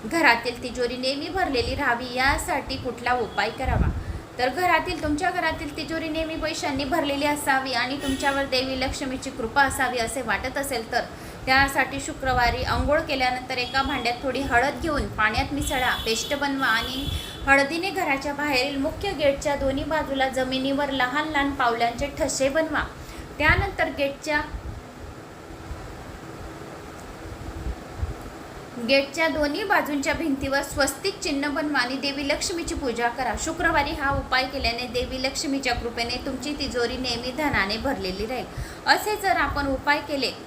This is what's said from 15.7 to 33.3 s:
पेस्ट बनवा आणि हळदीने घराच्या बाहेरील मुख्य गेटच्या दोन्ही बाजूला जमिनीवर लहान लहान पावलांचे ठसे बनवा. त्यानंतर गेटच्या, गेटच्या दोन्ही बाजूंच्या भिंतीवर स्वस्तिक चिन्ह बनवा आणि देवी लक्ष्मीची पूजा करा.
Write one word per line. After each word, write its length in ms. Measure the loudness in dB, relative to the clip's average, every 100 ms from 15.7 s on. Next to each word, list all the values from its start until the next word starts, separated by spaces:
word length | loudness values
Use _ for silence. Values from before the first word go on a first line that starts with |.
| 0 2 0 0
पेस्ट 280 | -2 0
बनवा 320 | 0 0 2 2
आणि 420 | 2 0 -4 -4 -4 -6 -4 6
हळदीने 440 | 6 6 2 0
घराच्या 420 | 0 2 2 0
बाहेरील 440 | -2 0 2 2 0
मुख्य 360 | -2 0 -4
गेटच्या 440 | 4 4 4 0 0
दोन्ही 280 | 0 0
बाजूला 440 | 0 0 0 2 2
जमिनीवर 600 | 2 0 0 2 2 0
लहान 380 | 2 2 2 0
लहान 220 | 0 0
पावलांचे 640 | 2 2 4 0 0 -4 -2
ठसे 300 | -2 2 2
बनवा. 340 | 2 2 0 -2 -8 -12 -12 -12 2
त्यानंतर 500 | 4 4 2 0 -2 2
गेटच्या, 420 | -2 0 0 0 0 -8 -8 -10 -12 -14 -14 -14 -16 -16 -16 -14 -10 -10 -10 -12 -12 -12 -12 -12 -12 -12 -12 -12 -14 -14 -14 -12 -12 -10 -10 -6 -4 -6 -8 -4 -4 -4 -10 -12 -14 -14 -10 -4 4
गेटच्या 400 | 4 4 0 0
दोन्ही 360 | 2 0 0
बाजूंच्या 500 | 2 2 4 0 0
भिंतीवर 480 | 0 0 0 0 0
स्वस्तिक 580 | 0 0 0 2 -4 -2
चिन्ह 280 | -2 0 0
बनवा 300 | 0 2 2
आणि 180 | 0 0
देवी 320 | -2 -2 0
लक्ष्मीची 460 | 0 0 -2 -2
पूजा 340 | -2 -2 0 0
करा. 260 | 0 -2